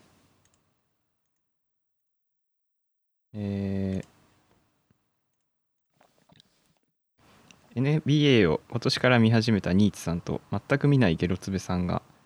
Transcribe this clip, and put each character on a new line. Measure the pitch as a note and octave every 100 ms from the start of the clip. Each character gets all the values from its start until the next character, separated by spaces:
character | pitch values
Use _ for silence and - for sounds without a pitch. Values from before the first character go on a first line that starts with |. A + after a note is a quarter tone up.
| _ _ _ _ _ _ _ _ _ _ _ _ _ _ _ _ _ _ _ _ _ _ _ _ _ _ _ _ _ _ _ _ _
え | G#2 G2+ G2+ G2 G2 F#2+ F#2+ - _ _ _ _ _ _ _ _ _ _ _ _ _ _ _ _ _ _ _ _ _ _ _ _ _ _ _ _ _ _ _ _ _ _ - _
ー、 | -
エ |
ヌ | C3+ D3+
ビ | - D3+
ー | D3 A#2+
エ | E2+
ー |
を | D2+ -
今 | B2
年 | B2+ -
か | B2+
ら | B2
見 | A2
始 | A2+ A2
め | G#2
た | F2
ニ | F#2 G#2
ー |
ツ | -
さ | -
ん | E2+
と、 | - D#2+ -
全 | G2+ - C#3
く | C#3+
見 | C#3
な | G#2
い | D#2+
ゲ | F2
ロ | F#2
ツ | -
ベ | F#2+
さ | - F2+
ん | F2
が、 | F2 - _